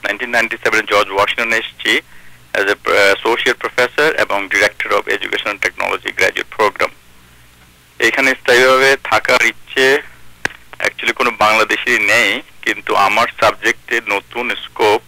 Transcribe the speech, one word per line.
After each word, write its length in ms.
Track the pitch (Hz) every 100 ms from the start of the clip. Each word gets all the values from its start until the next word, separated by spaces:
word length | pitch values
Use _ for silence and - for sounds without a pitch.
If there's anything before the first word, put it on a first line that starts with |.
নাইনটিন 260 | 101 104 123
নাইনটি 280 | 120 113 113
সেভেন-এ 220 | - 110 104
জর্জ 220 | 104 101
ওয়াশিংটনে 460 | 98 104 - 113 113
এসেছি 440 | - - 107 127 - - - - -
as 100 | -
a, 60 | 98
আহ, 440 | 104 - 101 98
associate 460 | 98 110 120 131 120
professor 560 | 113 - 123 - 151 -
এবং 320 | 104 101 98
director 380 | 101 101 - 110
of 140 | 104 -
education 400 | 104 98 101 107
and 180 | 101 92
technology 460 | - 95 95 101 98
graduate 420 | 92 98 - -
program। 300 | 104 - - - _ - - - - _ - _ _ _
এখানে 320 | 117 123 135
স্থায়ীভাবে 680 | 127 - 120 131 131 135 135
থাকার 420 | - 110 - 123 117
ইচ্ছে 560 | 107 - - 131 135 - - - - - - - -
actually 340 | - - 113
কোনো 180 | 113 127
বাংলাদেশি 680 | 110 107 110 107 107 - 120
নেই, 420 | 101 113 104 113 - -
কিন্তু 340 | - 104 - 104
আমার 320 | 98 107 120 -
সাবজেক্টে 640 | 113 98 107 120 - 117 110
নতুন 480 | 101 - 120 123 98
scope 460 | - - 110 107